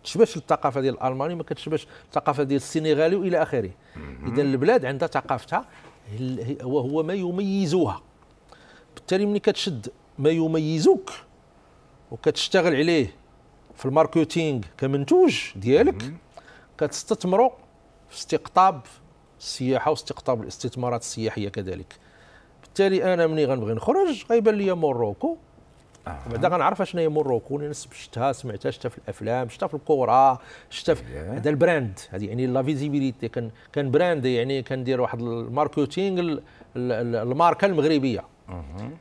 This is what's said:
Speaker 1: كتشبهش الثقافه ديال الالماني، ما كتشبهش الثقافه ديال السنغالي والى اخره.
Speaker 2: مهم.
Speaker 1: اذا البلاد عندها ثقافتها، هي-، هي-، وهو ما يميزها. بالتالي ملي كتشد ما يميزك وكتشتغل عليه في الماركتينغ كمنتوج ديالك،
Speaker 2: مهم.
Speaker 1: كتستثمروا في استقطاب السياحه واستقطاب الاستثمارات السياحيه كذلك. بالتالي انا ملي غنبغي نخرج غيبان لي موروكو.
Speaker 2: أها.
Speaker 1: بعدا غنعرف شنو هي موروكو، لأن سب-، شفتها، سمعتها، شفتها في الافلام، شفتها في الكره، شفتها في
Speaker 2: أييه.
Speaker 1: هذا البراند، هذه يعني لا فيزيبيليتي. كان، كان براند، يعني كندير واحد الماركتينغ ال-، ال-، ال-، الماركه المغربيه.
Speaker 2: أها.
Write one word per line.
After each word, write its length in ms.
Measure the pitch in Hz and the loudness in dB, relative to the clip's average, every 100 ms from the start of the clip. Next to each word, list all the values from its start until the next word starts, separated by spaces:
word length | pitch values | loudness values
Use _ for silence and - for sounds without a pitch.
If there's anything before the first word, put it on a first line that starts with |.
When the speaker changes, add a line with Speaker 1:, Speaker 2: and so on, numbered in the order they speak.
Speaker 1:
كتشبهش 340 | - 175 226 160 | -6 2 2 2
الثقافه 440 | - 151 147 135 | -2 0 0 0
ديال 120 | 131 | -2
الالماني، 420 | 120 127 131 147 | 0 -4 -2 -6
ما 80 | 175 | -6
كتشبهش 440 | - 151 - 156 - - | -8 -8 -4 -6 -6 -20
الثقافه 380 | - 147 - 139 | -6 -2 0 0
ديال 180 | 135 139 | 0 0
السنغالي 540 | - 165 156 147 160 | 0 -2 2 2 4
والى 260 | 190 190 175 | 2 0 0
اخره. 280 | 156 131 95 - _ | 0 -2 -4 -10 _
Speaker 2:
مهم. 380 | 80 73 65 82 | -18 -16 -10 -2
Speaker 1:
اذا 80 | 127 | 0
البلاد 440 | 143 135 151 247 | 2 2 4 4
عندها 220 | 127 135 165 | 2 -4 -2
ثقافتها، 580 | 143 - 127 - 180 262 - - _ 107 | -2 -2 -4 -2 -6 -6 -20 -20 _ -14
هي-، 340 | 107 127 127 | -8 -6 -6
هي-، 200 | 117 139 | -6 -8
وهو 400 | 127 143 127 151 | -2 -2 0 -2
ما 100 | 160 | -2
يميزها. 880 | 196 180 180 202 196 175 180 131 95 - _ _ _ _ - - - _ | -2 -4 -2 -2 0 2 2 2 -2 -14 _ _ _ _ -20 -20 -20 _
بالتالي 300 | - - 190 | -20 -2 0
ملي 140 | 202 208 | 2 2
كتشد 480 | - - - 127 104 - _ - | 2 0 -4 -6 -10 -16 _ 0
ما 100 | 143 | 2
يميزك 800 | 165 160 160 156 160 214 190 - - - _ _ _ _ _ _ _ _ | 4 2 0 0 4 4 4 0 -16 -20 _ _ _ _ _ _ _ _
وكتشتغل 640 | 120 160 - - 190 170 | -2 -2 0 2 2 4
عليه 400 | 139 165 165 110 - - _ _ _ _ | 4 4 4 2 -4 -20 _ _ _ _
في 100 | - | -8
الماركتينغ 760 | 135 143 156 165 156 170 160 131 101 - | 0 4 4 2 2 0 0 -2 -6 -4
كمنتوج 640 | 135 139 139 359 349 - - | -2 -2 4 6 6 4 -8
ديالك، 480 | - 107 147 294 - | -6 4 6 4 2
Speaker 2:
مهم. 140 | 139 165 _ - - - _ - | -10 -14 _ -20 -20 -20 _ -4
Speaker 1:
كتستثمروا 720 | 147 - - 214 180 190 247 - - _ _ _ _ | -4 -4 -4 -2 2 4 4 0 -20 _ _ _ _
في 60 | |
استقطاب 680 | - - 156 - 185 190 151 - - - _ _ _ | -18 -4 -4 2 4 4 2 -14 -20 -20 _ _ _
السياحه 520 | - - 127 127 - | -14 -4 0 0 0
واستقطاب 500 | 147 - - - 120 | -2 -6 -6 -2 -2
الاستثمارات 600 | 110 - 123 - 123 120 | -4 -8 -8 -4 -4 -4
السياحيه 480 | - - 110 110 101 | -6 -4 -4 -4 -6
كذلك. 460 | 107 95 87 90 - _ - - - _ _ | -6 -8 -8 -12 -20 _ -20 -20 -20 _ _
بالتالي 520 | - - 196 190 185 | -10 0 2 4 2
انا 140 | 180 165 | 2 2
ملي 180 | 156 | 2
غنبغي 280 | 139 131 107 | 2 0 -2
نخرج 520 | 113 - 359 370 240 - | -2 0 2 2 -2 0
غيبان 260 | 233 220 | 4 4
لي 180 | 208 196 | 2 0
موروكو. 640 | 175 156 123 107 101 311 330 _ - _ _ _ - - | 2 0 2 -2 -2 -4 -6 _ -20 _ _ _ -18 -14
Speaker 2:
أها. 140 | 73 117 | -12 -8
Speaker 1:
بعدا 160 | 117 165 | -2 0
غنعرف 340 | 170 147 - | 4 2 0
شنو 200 | 190 175 | -4 0
هي 60 | 160 | 0
موروكو، 500 | 151 139 120 - 143 | 0 0 -2 -2 -8
لأن 160 | 147 | -6
سب-، 200 | 147 - | -10 -14
شفتها، 380 | - - 117 135 | -18 -12 -2 -2
سمعتها، 400 | 131 127 101 135 | -2 -8 -6 -6
شفتها 180 | - 123 | -6 -10
في 80 | - | -10
الافلام، 520 | - - 107 123 120 | -14 -8 -4 -2 -4
شفتها 180 | - 185 | -6 -6
في 60 | |
الكره، 680 | 147 - 143 117 123 135 123 - - - | -6 0 2 4 6 6 4 -8 -20 -16
شفتها 260 | - - | -6 -2
في 120 | 151 - | -2 -4
Speaker 2:
أييه. 300 | 71 85 120 | -10 -8 -4
Speaker 1:
هذا 120 | 139 | -2
البراند، 500 | 147 170 160 117 92 - | 4 4 4 -2 -8 -12
هذه 160 | 95 | -8
يعني 220 | 101 117 127 | -6 -4 0
لا 160 | 127 | 0
فيزيبيليتي. 640 | 131 143 147 143 135 117 117 | 0 -2 -2 0 -2 -4 -8
كان، 240 | 127 117 - - | -6 -8 -14 -8
كان 180 | 147 139 | -4 -2
براند، 340 | 143 180 156 | 0 0 0
يعني 380 | 127 120 127 135 | 0 0 -2 -4
كندير 380 | 123 131 123 127 | -4 -6 -2 -2
واحد 200 | 120 117 | -2 -4
الماركتينغ 960 | 117 117 117 127 147 - 143 175 196 185 | -6 -6 -6 -4 -2 -2 -2 -2 -2 -2
ال-، 120 | 170 147 - - - | -2 -6 -10 -20 -12
ال-، 160 | 123 123 | -6 -4
ال-، 240 | 113 120 | -2 -2
الماركه 500 | 117 117 139 170 156 | -2 -2 2 2 4
المغربيه. 580 | 196 165 147 151 131 98 - _ - | 2 2 2 2 0 -4 -8 _ -14
Speaker 2:
أها. 400 | 90 71 85 117 160 | -14 -12 -12 -14 -14